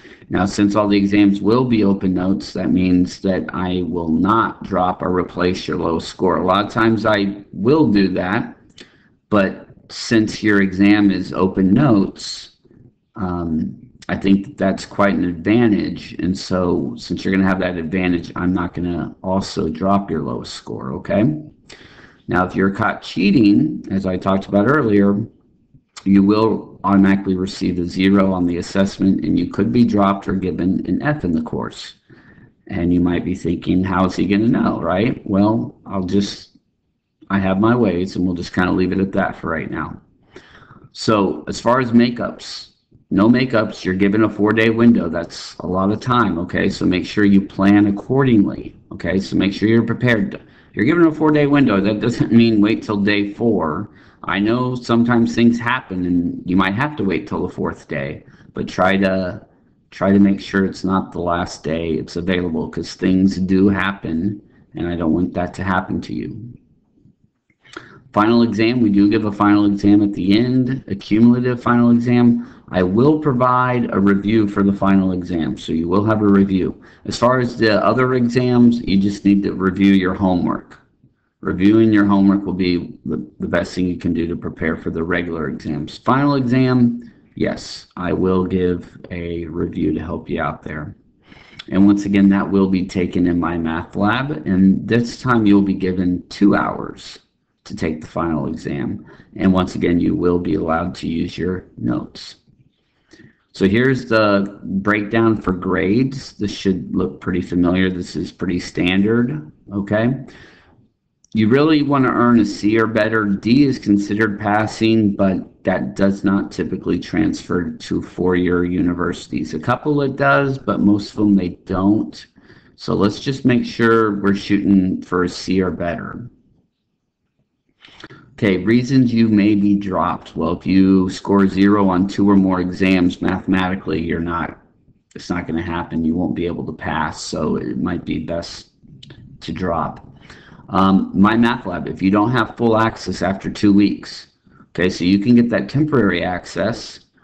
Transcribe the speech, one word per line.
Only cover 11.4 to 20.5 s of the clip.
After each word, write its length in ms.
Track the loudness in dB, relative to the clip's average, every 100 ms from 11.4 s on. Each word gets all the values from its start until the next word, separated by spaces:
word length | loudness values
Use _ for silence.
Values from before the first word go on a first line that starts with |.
| 0 2 2
notes, 840 | 4 4 2 0 -4 -14 -16 -18 _ _ _ -20 _ _
um, 640 | -8 -6 -4 -4 -4 -4 -8 -18 -18 -8
I 80 | -2
think 280 | 2 2 0
that 120 | -4
that's 260 | -2 -2
quite 300 | -6 0 0
an 100 | 2
advantage. 880 | -2 -2 0 2 4 2 -2 -8 -12
And 220 | -6 -4 -4
so 580 | -4 -2 0 -2 -4 -8
since 280 | -8 -6
you're 80 | -2
gonna 140 | 0 2
have 140 | 0
that 160 | -2 -4
advantage, 560 | -4 -2 0 -2 -4
I'm 180 | -4 -2
not 220 | -2 -4
gonna 400 | -6 -6 -4 -8 -8
also 460 | -4 -4 -4 -4 -6
drop 420 | -4 -2 0 -2
your 120 | -6
lowest 320 | -6 -8 -10